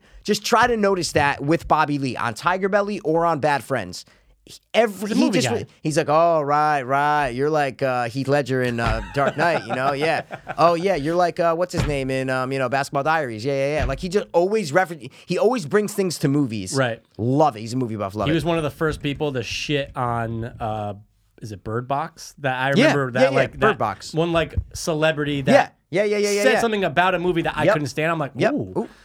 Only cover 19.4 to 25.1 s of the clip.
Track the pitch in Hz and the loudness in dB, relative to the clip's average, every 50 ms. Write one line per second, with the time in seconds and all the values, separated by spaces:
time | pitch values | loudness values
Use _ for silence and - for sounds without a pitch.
19.4 | 104 - - - - - 151 139 139 - - 139 123 120 120 117 117 113 113 113 | -6 -6 -8 -8 -4 -4 -2 -4 -4 -4 -6 -4 -4 -2 -2 -2 -4 -4 -6 -6
20.4 | 113 120 - - 120 110 107 107 104 104 101 101 107 _ _ _ _ _ _ _ | -8 -10 -10 -8 -6 -6 -4 -4 -6 -8 -8 -10 -14 _ _ _ _ _ _ _
21.4 | - 110 107 95 - 110 107 120 123 123 139 143 160 175 - - - - - - | -14 -14 -14 -12 -8 -6 -6 -6 -4 -4 -4 -4 -4 -6 -10 -16 -20 -20 -12 -6
22.4 | 139 131 127 127 131 139 139 190 277 311 247 143 135 127 117 127 262 262 135 139 | -4 -2 -2 0 0 2 4 4 4 4 4 2 0 0 2 4 4 4 4 4
23.4 | 135 - - 139 165 214 190 117 123 107 95 - - - - 156 165 175 165 165 | 2 0 0 0 2 2 2 2 0 -2 -2 -4 -10 -6 -2 -2 0 0 0 0
24.4 | 156 156 - - - - - - - 175 160 151 156 160 | 0 -2 -4 -6 -8 -8 -8 -8 -4 -4 0 2 2 2